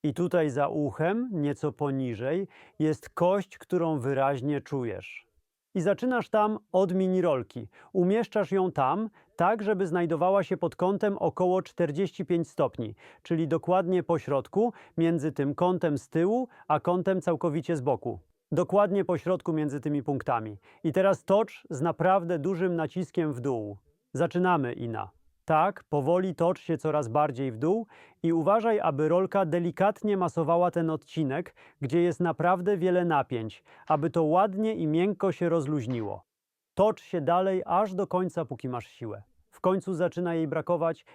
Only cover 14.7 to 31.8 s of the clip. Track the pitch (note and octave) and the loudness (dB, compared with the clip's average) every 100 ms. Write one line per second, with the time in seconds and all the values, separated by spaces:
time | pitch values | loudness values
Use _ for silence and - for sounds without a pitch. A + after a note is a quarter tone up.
14.7 | - - - E3 E3+ D3 - C#3 C#3+ F3+ | -2 -12 0 0 2 -2 -2 -4 2 0
15.7 | F3+ E3+ C#3+ - D#3+ F3 A#3 B3 - - | 2 0 -2 -2 0 2 0 -2 -10 -2
16.7 | D3+ - F3+ F#3 F#3+ E3 D#3+ F3 D3+ D#3+ | 0 2 0 0 0 0 0 0 -2 -2
17.7 | D#3+ B2+ B2 B2 G#2 _ _ _ D3 F3 | -2 0 -2 -4 -10 _ _ _ -2 2
18.7 | G3 G3+ G3+ F3 E3+ - F#3 - D#3 D3+ | 2 2 2 0 -2 0 -2 -2 -2 -2
19.7 | C#3+ C#3 D3 B2+ C#3 - A#2+ A2 G2+ _ | -4 -2 -2 -2 -4 -2 -4 -4 -14 _
20.7 | - E3 D3+ F#3+ F#3+ - G3 A3+ - - | -6 -2 2 2 2 2 2 2 -6 -12
21.7 | D3 E3+ D3+ E3+ G3 E3+ F3 D3 F3+ F#3 | -4 -2 0 2 2 2 -2 -2 -2 -2
22.7 | E3+ D#3+ - F3+ - D#3 B2 C3 A#2+ G#2 | -2 -2 -4 -4 -2 -2 -2 -2 -2 -4
23.7 | G2+ _ _ _ - E3+ F3 F#3 E3+ B2+ | -12 _ _ _ -2 -2 0 2 2 0
24.7 | - A#2 A2+ G2 _ _ _ - D#3 F3+ | -4 -6 -6 -8 _ _ _ 0 2 2
25.7 | G3 - D3 C3+ F3+ F#3+ D#3 E3+ F#3 - | -2 -4 -2 2 2 0 0 0 0 -4
26.7 | D#3+ D#3+ D3+ A#2+ B2 D3+ B2 C3+ A2+ D3 | -4 0 -2 0 0 0 0 -6 -2 0
27.7 | G#3+ A3 - - _ E3 E3 D#3 G#3+ A3+ | 0 -2 -16 -20 _ 0 2 4 2 2
28.7 | G#3+ E3 C#3 D3+ E3+ F#3 G3 F3+ F3 F3 | 2 0 0 2 2 2 0 0 0 -2
29.7 | - G3 G#3 G#3+ G3 F3 - D#3 E3+ F3 | 2 0 0 -2 0 0 -2 0 2 2
30.7 | E3+ E3 D#3 - - D3 C#3 - _ - | 2 -2 -2 -6 -4 -2 -2 -6 _ -20
31.7 | _ | _